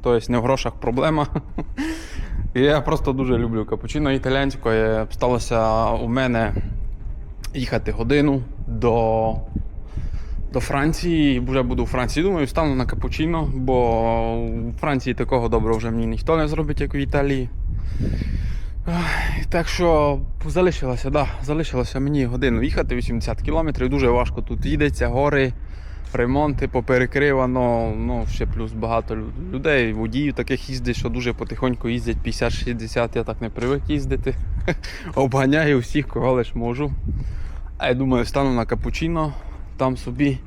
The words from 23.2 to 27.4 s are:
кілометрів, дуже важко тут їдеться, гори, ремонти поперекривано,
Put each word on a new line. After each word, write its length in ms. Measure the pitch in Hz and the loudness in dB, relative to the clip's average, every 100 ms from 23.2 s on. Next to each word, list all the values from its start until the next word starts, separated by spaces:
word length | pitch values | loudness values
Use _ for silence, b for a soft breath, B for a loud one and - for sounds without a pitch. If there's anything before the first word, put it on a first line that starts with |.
| 113 110 | -2 -2
кілометрів, 480 | 147 156 160 123 127 | 0 0 0 0 0
дуже 200 | 139 127 | 4 4
важко 320 | 120 123 117 | 4 2 -2
тут 240 | - 117 131 | -4 -2 0
їдеться, 420 | 151 147 - 120 | 2 2 2 0
гори, 460 | 123 143 143 131 120 B B B B - | 2 2 2 2 -2 B B B B -6
ремонти 540 | 120 120 139 151 135 135 | -2 2 2 2 0 0
поперекривано, 1300 | 127 113 127 123 139 143 135 | -2 2 2 2 2 2 2